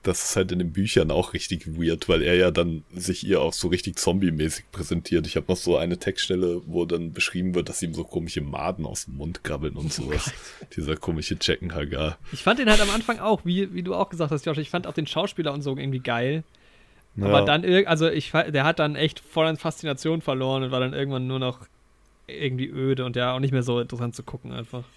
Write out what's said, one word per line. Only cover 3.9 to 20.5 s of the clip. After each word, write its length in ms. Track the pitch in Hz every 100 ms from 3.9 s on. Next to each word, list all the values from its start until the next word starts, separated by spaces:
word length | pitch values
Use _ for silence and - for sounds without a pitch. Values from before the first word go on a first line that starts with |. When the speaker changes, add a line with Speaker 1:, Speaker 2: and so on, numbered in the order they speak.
| 90
Speaker 1:
zombie-mäßig 680 | - 92 92 78 80 - -
präsentiert. 560 | - - 85 - 87 78
Ich 100 | -
hab 120 | -
noch 80 | 92
so 200 | - 78
eine 200 | 85 87
Textstelle, 600 | - - - 90 90 87 82
wo 180 | 87
dann 280 | 85 85 85
beschrieben 420 | 87 - 87 92 87
wird, 120 | 82
dass 140 | -
ihm 100 | 87
so 100 | 80
komische 360 | 80 87 82 -
Maden 440 | 71 69 80 90 73
aus 200 | - -
dem 100 | 67
Mund 260 | 76 87
krabbeln 320 | - 71 76
und 120 | 73 76
Speaker 2:
Oh 20 | -
Speaker 1:
sowas. 220 | 64 73 - - - -
Speaker 2:
Gott. 160 | - -
Speaker 1:
Dieser 200 | 73 80
komische 420 | - 80 - 92
Checken 360 | - - 90
Hagar. 440 | 82 73 69 76 - -
Speaker 2:
Ich 120 | -
fand 160 | - 240
ihn 80 | 226
halt 100 | 214
am 100 | 202
Anfang 280 | 220 226 226
auch, 220 | 214 214
wie, 280 | 170 180 196
wie 80 | 175
du 120 | 180
auch 140 | 180 190
gesagt 200 | 170 151
hast, 140 | 151 -
Josh, 120 | 151
ich 120 | 151
fand 160 | 175 -
auch 60 |
den 120 | - 151
Schauspieler 440 | 156 196 - 151
und 100 | 143
so 140 | 143 135
irgendwie 220 | 135 131
geil. 440 | 123 117 127 156 - _ _ - _ _ _ -
Speaker 1:
Ja. 100 | 98
Speaker 2:
Aber 160 | 101
dann 220 | 101 156
irg-, 240 | 185 180 196
also 180 | 160 160
ich 220 | 160 -
fa-, 200 | 156 160
der 140 | 143
hat 140 | 143 160
dann 160 | 151
echt 240 | 143 156 -
voll 280 | - 165 160
an 100 | 156
Faszination 640 | 165 - 156 131 160 165
verloren 420 | 151 131 131